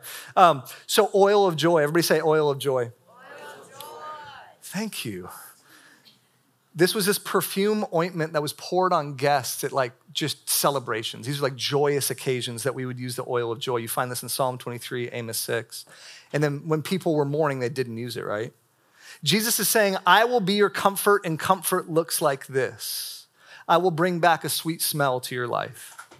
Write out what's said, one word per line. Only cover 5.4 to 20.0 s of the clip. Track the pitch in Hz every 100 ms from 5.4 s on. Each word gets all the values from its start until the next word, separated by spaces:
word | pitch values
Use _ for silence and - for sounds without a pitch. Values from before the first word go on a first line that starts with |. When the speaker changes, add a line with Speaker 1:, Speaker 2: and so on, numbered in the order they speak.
| - - _ - - _ _ _ _ _ _ _ _ 147
Speaker 1:
This | 180
was | 220 190
this | 202
perfume | - 190 - 196 208 214 202
ointment | 170 180 175 160
that | 156
was | 147
poured | - - 185 185
on | 175 143
guests | 135 143 143 120 -
at, | 139
like, | 135 123 - -
just | 160 151 - -
celebrations. | - 160 139 120 110 120 113
These | 113 143
were, | 139
like, |
joyous | 127 110 143 143 143 -
occasions | 123 135 127 117 117
that | 127
we | 127
would | 127 123
use | 127
the | 123 123
oil | 123 117
of | 113
joy. | 135 120
You | 117
find | - 123
this | 120
in | 120
Psalm | - 131 127
twenty-three, | 123 120 - 127 120
Amos | 120 113 107
six. | - 117 113 - - - - - -
And | 151
then | 147 143 160
when | 156
people | - 185 175
were | 151
mourning, | 139 147 151 131
they | 120
didn't | 123 120 113
use | 123 110
it, |
right? | 90 104 120 - _ _ _ _ - -
Jesus | 143 202 220 220
is | 190
saying, | 233 202 190